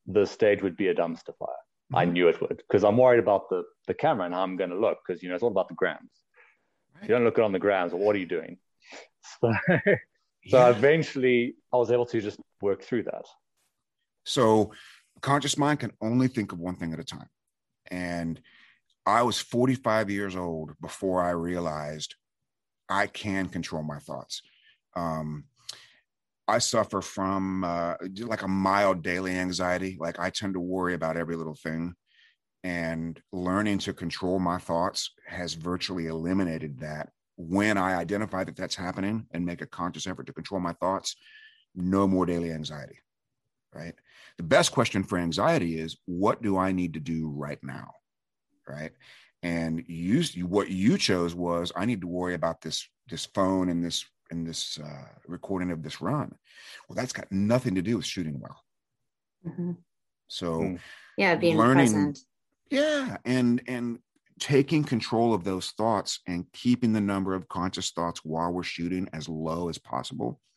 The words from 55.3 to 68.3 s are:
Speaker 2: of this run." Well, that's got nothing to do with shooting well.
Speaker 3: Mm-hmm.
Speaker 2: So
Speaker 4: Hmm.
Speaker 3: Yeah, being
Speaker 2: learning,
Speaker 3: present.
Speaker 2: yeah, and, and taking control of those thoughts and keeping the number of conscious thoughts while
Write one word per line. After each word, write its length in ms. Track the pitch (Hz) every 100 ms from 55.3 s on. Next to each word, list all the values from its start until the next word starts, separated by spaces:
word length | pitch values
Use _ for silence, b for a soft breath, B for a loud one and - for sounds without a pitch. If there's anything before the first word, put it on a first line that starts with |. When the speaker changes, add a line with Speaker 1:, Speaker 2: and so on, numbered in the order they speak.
| 87 - 95 90
Speaker 2:
of 100 | 82
this 160 | 76 -
run." 360 | 87 143 - - _ B B B B
Well, 80 | -
that's 160 | 123
got 160 | - -
nothing 440 | 95 104 123 123 92
to 60 |
do 160 | 87 113
with 80 | -
shooting 340 | - 78 69
well. 240 | - - _ _ _ _ _ _ _ _ 170
Speaker 3:
Mm-hmm. 260 | - 175 170 _ _ _ _ -
Speaker 2:
So 340 | - 87 82
Speaker 4:
Hmm. 140 | 95 90 B B B B
Speaker 3:
Yeah, 180 | 190 165
being 220 | 170 131
Speaker 2:
learning, 280 | 117 135 127
Speaker 3:
present. 340 | 107 147 143 - _ _ _ -
Speaker 2:
yeah, 480 | 262 302 294 254 202 -
and, 360 | 127 123 120 -
and 320 | 127 120 117 _ _ _ -
taking 440 | - 139 143 156
control 500 | 147 117 - 113 117
of 100 | 107
those 280 | 92 92 -
thoughts 480 | - 110 101 - - -
and 260 | 87 -
keeping 400 | - 123 123 117
the 80 | 110
number 340 | 101 98 95 95
of 120 | 87
conscious 440 | - 92 - -
thoughts 300 | - 85 82
while 260 | 78